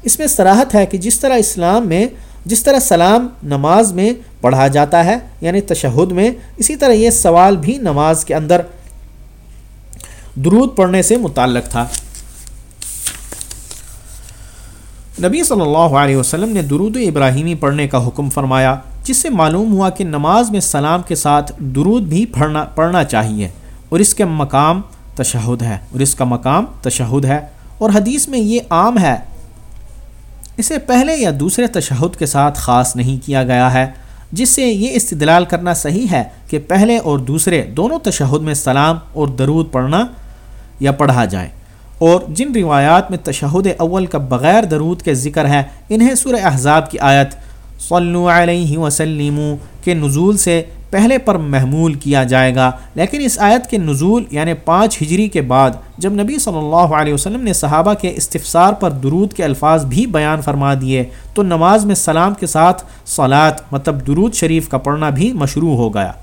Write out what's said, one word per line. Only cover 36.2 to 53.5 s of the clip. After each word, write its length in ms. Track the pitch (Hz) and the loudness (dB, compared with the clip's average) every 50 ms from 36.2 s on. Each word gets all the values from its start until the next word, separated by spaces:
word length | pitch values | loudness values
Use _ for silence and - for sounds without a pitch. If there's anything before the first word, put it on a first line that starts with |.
| 113 - - - - - | -2 -4 -10 -20 -10 -6
کہ 100 | - 151 143 | -6 -6 -2
پہلے 300 | - 175 190 208 226 233 | 0 2 4 4 4 2
اور 220 | 233 - 165 147 139 | 0 0 0 -2 -2
دوسرے 420 | 127 127 139 160 - 190 175 156 | -2 -2 -2 -2 0 0 0 0
دونوں 380 | - - 107 143 180 240 320 330 | -2 -2 -4 -2 -2 -2 -2 -2
تشہد 420 | - 214 - - 147 127 139 147 | -4 -4 -2 0 0 0 0 0
میں 120 | 156 156 147 | 0 -2 -4
سلام 440 | 143 - 139 127 139 147 156 165 165 - - - | -2 -2 0 2 2 2 2 0 -2 -6 -12 -6
اور 140 | 156 151 | -4 -4
درود 440 | 139 127 120 131 135 151 160 160 160 | -4 -2 -2 -2 0 0 0 -2 -2
پڑھنا 340 | - 127 127 135 156 185 240 247 - - - - - - - - - - - - - - | -2 -2 -2 0 0 0 -2 -2 -6 -16 -20 -20 -20 -20 -20 -20 -20 -20 -20 -20 -10 -2
یا 120 | 135 139 | -2 0
پڑھا 340 | 139 - 147 135 127 123 117 | 2 2 2 2 4 2 0
جائے۔ 240 | 95 92 92 87 73 - - - - - - - - - | 0 -2 -6 -8 -10 -12 -18 -20 -20 -20 -20 -20 -20 -6
اور 220 | - 165 165 170 180 175 | 2 4 4 4 4 2
جن 240 | - 151 170 262 294 254 | -4 -6 -4 -4 -2 0
روایات 560 | 226 185 165 147 143 139 147 165 185 190 - | 0 0 2 2 2 4 6 4 4 4 0
میں 60 | 190 165 - | -8 -6 -6
تشہد 440 | - 135 - - 143 147 185 196 196 170 | -6 -6 -4 -4 -2 0 0 0 0 0
اول 280 | - 170 165 180 190 185 | 0 -2 -2 0 -2 -4
کا 120 | 165 - | -2 -4
بغیر 460 | - 139 127 127 120 131 156 190 220 226 | -6 -2 -2 -2 2 4 4 4 4 4
درود 380 | 180 160 151 156 160 175 175 | 2 -2 -2 -2 -2 -4 -4
کے 120 | - 170 147 | -2 -2 -2
ذکر 340 | 127 131 151 147 160 151 | -2 -2 -4 -2 0 2
ہے، 160 | 139 143 143 135 139 - - - - | 2 2 2 0 -2 -10 -20 -8 -4
انہیں 260 | 214 220 233 254 269 | 2 4 4 4 4
سورہ 200 | 262 - 285 247 233 190 | 0 0 0 -2 0 2
احزاب 480 | 180 139 131 127 143 151 160 156 - | 0 0 2 2 4 4 2 2 0
کی 80 | - - | -6 0
آیت 280 | - 139 139 139 139 135 - - - - - - - - - - | 2 4 4 4 4 2 -2 -14 -18 -20 -20 -20 -20 -20 -18 -16
"صلو 500 | - - 170 175 175 175 175 175 175 175 | -8 -2 0 0 0 0 0 0 2 4
علیہ 480 | 170 175 175 170 170 175 175 151 147 | 4 4 4 4 2 0 0 -2 -2
وسلموا" 800 | 160 165 147 143 - 160 160 156 147 147 147 147 147 151 151 147 143 - - - - - | -2 -2 -2 -2 -2 -2 -2 -2 -2 -2 -2 -2 -2 -2 -4 -6 -6 -10 -18 -20 -6 -2
کے 100 | 175 180 | -2 -2
نزول 440 | 165 151 143 139 147 175 196 208 | 0 0 0 0 2 2 2 2
سے 260 | 196 - 180 170 165 160 - - - - - | 2 0 0 0 0 -2 -4 -14 -18 -12 -4
پہلے 280 | - 196 208 233 269 | 0 2 4 4 2
پر 180 | 254 254 - - | 2 2 0 0
محمول 580 | 180 156 147 143 135 123 127 143 156 165 165 151 | 0 -2 0 0 0 0 0 0 0 0 0 0
کیا 300 | 139 - 139 143 139 131 | -2 -2 0 0 0 2
جائے 320 | 123 131 131 131 131 123 | 2 2 2 2 2 2
گا، 160 | 127 131 127 127 - - - - | 2 0 0 0 -4 -14 -12 -4
لیکن 260 | - 170 202 - 294 | -2 -2 -2 -2 -2
اس 180 | 285 247 - - | -2 -2 0 2
آیت 300 | 208 202 | 2 4